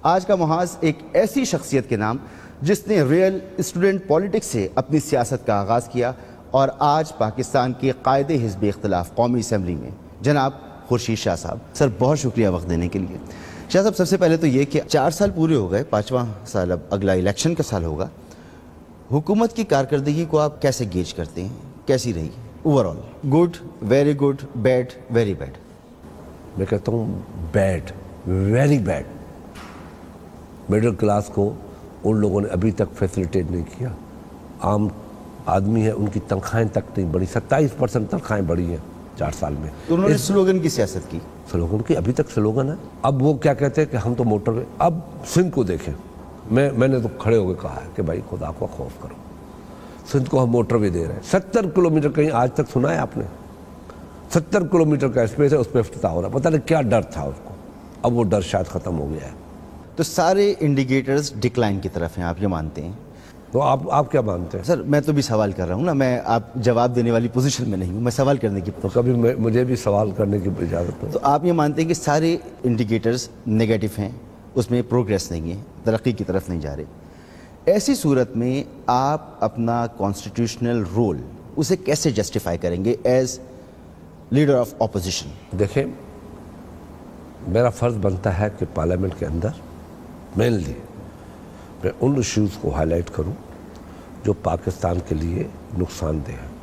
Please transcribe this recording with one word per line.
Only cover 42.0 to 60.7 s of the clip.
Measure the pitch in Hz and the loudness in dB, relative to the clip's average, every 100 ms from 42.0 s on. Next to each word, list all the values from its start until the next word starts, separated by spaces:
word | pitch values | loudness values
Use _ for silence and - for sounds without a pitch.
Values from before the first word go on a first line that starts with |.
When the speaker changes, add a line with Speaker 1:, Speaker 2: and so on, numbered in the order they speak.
| 90 | 2
Speaker 2:
तक | 127 117 | 0 0
स्लोगन | - 107 113 135 | 2 2 2 0
है। | 156 - - - | -4 -10 -2 0
अब | 139 | 4
वो | 139 | 2
क्या | 139 151 | 4 2
कहते | 117 139 147 | 2 0 2
हैं | 151 | 0
कि | 127 | 0
हम | 104 120 | -2 0
तो | |
मोटरवे, | 120 107 110 110 - - | 2 2 0 -2 -6 0
अब | 175 165 - - - | 2 2 -6 -14 0
सिंध | 165 180 | 2 4
को | 139 | 2
देखें। | 101 82 - 71 - - - - - | 0 0 -4 -8 -10 -16 -18 -16 0
मैं, | 117 139 | 4 4
मैंने | 117 131 131 | 4 4 4
तो | 110 - | 0 -2
खड़े | - 113 | 4 4
होकर | 92 87 | 4 -2
कहा | - - | -4 -8
है | - - | -8 -4
कि | |
भाई, | 85 82 | -2 -2
खुदा | - - 78 | -6 -8 -8
को | 78 - | -6 -8
खौफ | - 64 - | -6 -12 -12
करो। | 65 - - - - - - - - - - | -14 -14 -16 -18 -18 -18 -18 -18 -18 -18 -2
सिंध | 139 127 | 0 2
को | 135 | 4
हम | 123 | 4
मोटर | 120 113 117 | 4 4 2
भी | 104 | 2
दे | 87 | 0
रहे | 82 | -2
हैं। | 101 | -6
सत्तर | - 196 196 233 190 | 0 0 2 0 2
किलोमीटर | 165 175 156 143 | 4 4 4 2
कहीं | 156 151 | 2 2
आज | 117 123 - | 4 2 0
तक | 135 | 0
सुना | 127 135 | 0 2
है | 165 | 0
आपने? | 127 - 101 - - - - - - - - - - | -2 -4 -8 -10 -18 -18 -18 -18 -18 -18 -18 -18 -2
सत्तर | 175 156 208 | 0 2 0
किलोमीटर | 170 175 156 147 135 | 4 4 6 4 2
का | 113 113 | 2 2
space | - 143 | 4 4
है, | 147 | 4
उस | 117 | 4
पे | - | 2
इफ्तिताह | - - 101 | 0 -2 0
हो | 85 | 0
रहा | 95 | 0
है। | 123 | 0
पता | 160 | 2
नहीं | 156 | 2
क्या | - 160 | 2 2
डर | 123 131 - - | 4 2 2 -6
था | |
उसको, | 71 69 - - - - - - 120 | -6 -8 -14 -16 -16 -20 -20 -4 0
अब | |
वो | 120 | 2
डर | 107 104 | 2 2
शायद | 87 101 90 | 2 -2 0
ख़त्म | 92 - | -4 -4
हो | 80 71 | -4 -4
गया | - - | -6 -8
है। | - - - - - - - | -14 -18 -18 -18 -18 -14 -4
Speaker 1:
तो | |
सारे | 160 - 165 190 202 196 | -2 2 2 4 4 2
indicators | 151 | 2